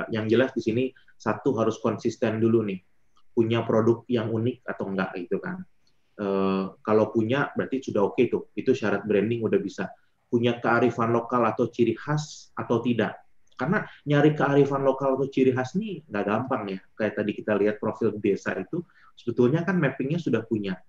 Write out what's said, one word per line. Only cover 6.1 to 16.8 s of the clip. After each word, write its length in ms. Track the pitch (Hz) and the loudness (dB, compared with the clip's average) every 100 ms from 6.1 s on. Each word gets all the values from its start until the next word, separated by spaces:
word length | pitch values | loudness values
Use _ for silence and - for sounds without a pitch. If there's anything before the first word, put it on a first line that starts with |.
| - | -8
Eh, 560 | 101 98 95 95 95 - | -2 0 0 0 -2 -6
kalau 320 | - 107 107 | 2 2 4
punya 400 | 117 110 139 - | 0 0 0 -2
berarti 320 | - 90 131 - | -4 -4 -4 -2
sudah 160 | 104 | 0
oke 220 | 98 - 113 | 0 2 2
tuh, 160 | 95 - 104 | 0 -4 -4
itu 160 | 131 | 0
syarat 320 | 123 104 98 104 | 0 0 -2 2
branding 400 | 101 107 117 107 | 2 2 -2 0
udah 160 | 98 | 0
bisa. 320 | 95 95 95 - _ _ - | -2 -8 -10 -12 _ _ -2
Punya 240 | 120 120 120 | 0 2 0
kearifan 560 | 110 117 120 120 113 | 2 4 2 2 0
lokal 320 | 117 - 123 113 | 0 0 0 0
atau 240 | 107 113 | 0 -2
ciri 240 | - 113 | 2 0
khas 560 | - 147 151 151 - - - | 0 -4 -4 -4 -14 -14 -10
atau 240 | 117 113 | -2 0
tidak. 320 | 123 110 95 - _ - _ | 0 0 -2 -4 _ -20 _
Karena 320 | - 135 208 - - 143 | -6 -2 -2 -4 -10 0
nyari 240 | 147 151 | 4 4
kearifan 480 | 151 143 143 139 139 | 4 2 4 4 2
lokal 400 | 135 131 135 131 | 0 0 -2 0
atau 80 | 139 | -2
ciri 240 | 135 131 | 2 2
khas 240 | 123 127 190 | 2 -2 -4
nih 240 | 220 175 - | -6 -10 -6
nggak 160 | 101 101 | -4 0
gampang 380 | 110 127 120 101 | -2 -2 -4 -6
ya. 60 | 95 | -10